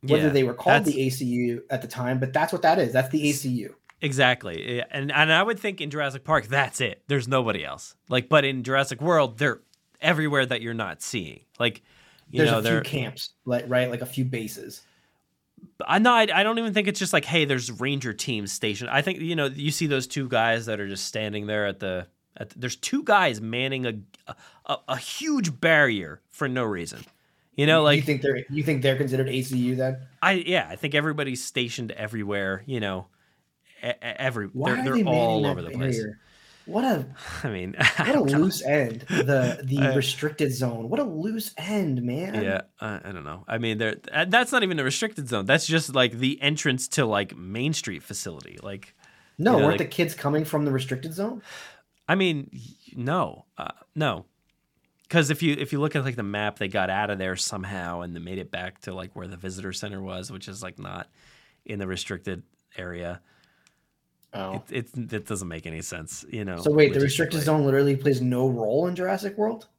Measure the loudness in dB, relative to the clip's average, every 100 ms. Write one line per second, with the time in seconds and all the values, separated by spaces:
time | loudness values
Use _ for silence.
0 | 4 4 6 4 4 2 4 6 6 2
1 | 0 0 -2 0 0 -2 -4 -6 -4 -4
2 | -2 0 0 0 0 2 4 6 4 2
3 | 2 2 2 0 0 -2 -4 -12 _ -6
4 | -4 4 4 4 -2 -8 -6 -4 -4 -6
5 | -2 2 6 6 4 0 -4 -4 -6 -2
6 | -4 -4 0 0 2 0 0 0 -4 -4
7 | _ -2 2 0 2 -2 -4 -10 -14 -20
8 | _ -2 4 4 4 0 0 2 2 0
9 | 2 4 4 2 0 0 _ _ _ _
10 | 2 2 2 2 2 0 -2 -4 -6 -6
11 | -6 -6 -6 -12 _ _ 0 0 _ _
12 | _ _ _ 2 4 4 4 2 0 -4
13 | -6 -8 -14 _ -4 -2 2 2 2 -2
14 | -6 -2 -2 -2 -6 -10 -14 -16 _ _
15 | _ _ _ _ _ _ -20 _ 0 4
16 | 6 6 6 4 2 2 0 0 0 0
17 | 2 0 2 2 4 2 -2 -4 -2 -2
18 | -4 -6 -4 -4 -4 -4 -4 -4 0 0
19 | 0 -2 -2 0 -2 -2 -4 0 0 0
20 | -2 -4 0 2 4 2 0 -6 -4 -6
21 | -6 -4 -4 -4 -4 -2 -2 -4 -4 -6
22 | -8 _ _ -14 -14 -8 -8 -6 -4 -4
23 | 4 4 4 0 -4 -4 -2 -2 -4 -6
24 | -12 -20 -18 -18 -18 _ -6 -6 -4 -8
25 | -6 -8 -2 0 0 0 4 6 6 4
26 | -2 -12 _ -6 -4 0 -2 -2 -6 -10
27 | -16 _ _ _ _ 0 6 6 8 6
28 | 4 0 2 0 -2 -2 0 2 2 2
29 | 2 0 0 -2 -2 0 0 0 -2 -2
30 | -10 _ 2 2 2 0 0 -4 -2 0
31 | 0 -2 -4 -4 -6 -4 -4 -4 -8 -6
32 | -6 -4 -2 -2 -2 -4 -4 -4 -2 -4
33 | -8 _ _ _ _ _ _ _ -8 -6
34 | -8 -4 -2 -2 -6 -2 0 0 2 2
35 | 4 4 4 2 2 0 -4 -4 -2 0
36 | -4 -8 _ _ -20 -20 -6 -2 2 0
37 | -2 -12 -14 -8 -6 -4 -6 2 2 2
38 | 2 4 4 4 4 2 2 2 2 -4
39 | -2 0 4 4 4 0 -2 2 4 4
40 | 0 -2 -4 0 -2 0 -2 -2 -4 -2
41 | -2 -2 -4 -4 -8 -10 -4 -2 0 0
42 | -2 -4 -4 -2 -2 -2 -4 _ -8 -8
43 | -10 -12 -10 -12 -6 -2 -2 0 -2 -2
44 | -10 -8 0 2 2 2 0 0 -2 -2
45 | -4 -6 -4 -2 4 2 4 0 0 2
46 | 2 2 -2 0 0 0 0 -2 -2 0
47 | 2 2 0 -6 -10 -4 -2 -4 -6 -10
48 | -10 -10 -10 -12 -16 -16 -14 -14 -16 _
49 | -20 _ _ -2 4 6 6 4 -2 0
50 | -2 0 0 0 0 0 0 0 -2 -6
51 | -6 -6 -6 -6 -14 -18 -18 -20 _ _
52 | -2 2 2 0 -6 -14 -18 -20 -18 -6
53 | -2 -2 -2 -6 _ -12 -10 -10 -12 -2
54 | -2 -2 -8 _ _ _ _ _ _ _
55 | _ 2 2 2 0 0 -2 0 0 0
56 | -4 -4 -4 -2 -2 -2 -4 0 0 0
57 | -2 -2 -2 -2 -4 -6 -8 -8 -6 -8
58 | -8 -10 -10 -10 -8 -10 -10 -12 -14 -12
59 | -12 -12 -14 -12 -12 -10 -10 -10 -10 -10
60 | -10 -10 -10 -14 -14 -14 -14 -14 -14 -12
61 | -14 _ _ _ _ _ -12 -8 -6 -6
62 | -6 -8 -8 -10 -12 _ _ -14 -10 -8
63 | -8 -10 _ _ _ _ _ _ _ _
64 | _ _ _ -10 -8 -8 -8 -8 -8 -8
65 | -6 -8 -6 -8 -6 -8 -10 -10 -10 -12
66 | -12 -14 -10 -8 -6 -2 2 8 8 6
67 | 2 2 0 0 2 4 4 6 4 4
68 | 2 2 2 2 2 2 2 2 0 -2
69 | -2 -2 -4 -2 -2 -2 -12